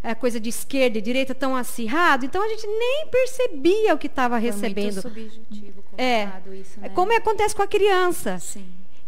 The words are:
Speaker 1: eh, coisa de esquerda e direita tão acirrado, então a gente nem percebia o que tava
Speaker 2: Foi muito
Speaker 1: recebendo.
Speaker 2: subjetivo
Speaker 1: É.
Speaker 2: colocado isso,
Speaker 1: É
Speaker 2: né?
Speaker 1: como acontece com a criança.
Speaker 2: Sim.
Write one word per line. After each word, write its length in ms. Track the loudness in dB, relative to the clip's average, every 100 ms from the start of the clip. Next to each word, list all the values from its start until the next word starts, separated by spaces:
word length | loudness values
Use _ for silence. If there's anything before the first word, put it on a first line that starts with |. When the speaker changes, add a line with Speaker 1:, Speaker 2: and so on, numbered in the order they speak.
Speaker 1:
eh, 120 | -2
coisa 260 | 0 0 0
de 80 | -2
esquerda 480 | -2 -2 2 2 2
e 60 |
direita 320 | 0 0 0
tão 200 | 0 0
acirrado, 720 | 0 -2 -2 0 2 4 2
então 180 | 0 0
a 60 | -2
gente 180 | -2 -2
nem 400 | 0 0 0 0
percebia 800 | 2 2 0 0 2 2 2 2
o 40 | 2
que 100 | 0
tava 320 | 0 0 0
Speaker 2:
Foi 100 | 0
muito 60 | -2
Speaker 1:
recebendo. 460 | -2 -2 -2 -2
Speaker 2:
subjetivo 840 | -2 -4 -4 -2 -2 -2 -2 -4 -4 -2
Speaker 1:
É. 260 | 0 0
Speaker 2:
colocado 300 | -2 -4 -4
isso, 240 | -4 -4 -4
Speaker 1:
É 80 | -2
Speaker 2:
né? 60 |
Speaker 1:
como 200 | 0 2
acontece 400 | 2 2 2 0
com 80 | 0
a 40 | 0
criança. 720 | 4 4 4 2 0 -2 -2
Speaker 2:
Sim. 260 | -2 -2 -2 -2 -2 -2